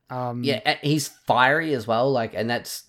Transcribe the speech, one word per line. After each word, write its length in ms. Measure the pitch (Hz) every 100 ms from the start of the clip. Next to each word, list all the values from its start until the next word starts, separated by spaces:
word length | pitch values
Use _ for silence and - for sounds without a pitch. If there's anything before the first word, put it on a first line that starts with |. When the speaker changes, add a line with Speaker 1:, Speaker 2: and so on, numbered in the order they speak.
| _
Speaker 1:
Um, 340 | 127 123 120
Speaker 2:
Yeah, 160 | 127 127
and 140 | - 151
he's 260 | 147 151 139
fiery 680 | - - 117 127 151 160
as 120 | 135 113
well, 240 | 113 135
like, 220 | 127 113
and 140 | 90 113
that's, 360 | 120 - -